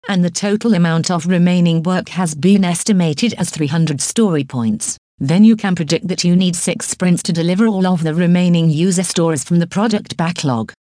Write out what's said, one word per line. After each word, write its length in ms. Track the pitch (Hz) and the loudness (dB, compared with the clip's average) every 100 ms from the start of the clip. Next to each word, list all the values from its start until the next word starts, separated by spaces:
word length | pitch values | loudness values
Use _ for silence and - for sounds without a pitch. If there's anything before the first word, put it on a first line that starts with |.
| - | -2
and 160 | 196 | 0
the 60 | 175 | 0
total 460 | 170 202 208 233 202 | -2 -2 -2 0 2
amount 360 | 170 165 160 | 2 0 0
of 140 | 175 165 | -2 0
remaining 580 | 180 175 180 170 165 | 2 2 2 2 0
work 260 | 165 185 - | 0 -4 -4
has 240 | 170 180 | -4 -4
been 300 | 151 180 202 | 0 2 4
estimated 680 | 180 170 - 190 170 143 233 | 2 -2 0 2 2 0 -2
as 160 | - 175 | -2 -6
three 180 | - 147 | -4 -2
hundred 320 | 165 160 139 | 0 0 -2
story 440 | - - 214 160 | -4 0 0 0
points. 540 | 139 127 113 107 - - _ _ | -2 -4 -2 -2 -6 -10 _ _
Then 260 | 135 175 | 0 6
you 140 | 214 220 | 6 6
can 180 | 202 180 | 0 -2
predict 320 | 147 165 180 | -2 -2 -2
that 160 | 180 | -2
you 120 | 180 175 | 2 2
need 200 | 185 175 | 2 -2
six 320 | - - - | -4 -6 -8
sprints 360 | - 180 175 | -4 0 0
to 100 | - | 0
deliver 320 | 170 165 185 226 | -2 0 2 0
all 200 | 196 185 | 2 0
of 180 | 180 | 0
the 100 | 160 | -2
remaining 560 | 160 175 180 180 175 165 | 0 2 2 4 2 2
user 340 | 147 180 180 | 2 0 0
stories 400 | 185 - 165 156 | -2 0 0 0
from 160 | - 170 | 0 -2
the 80 | 170 | 0
product 480 | 196 226 208 - - | -2 -2 -2 -6 -6
backlog. 560 | 165 175 143 120 110 - | -4 -2 -2 -2 -4 -12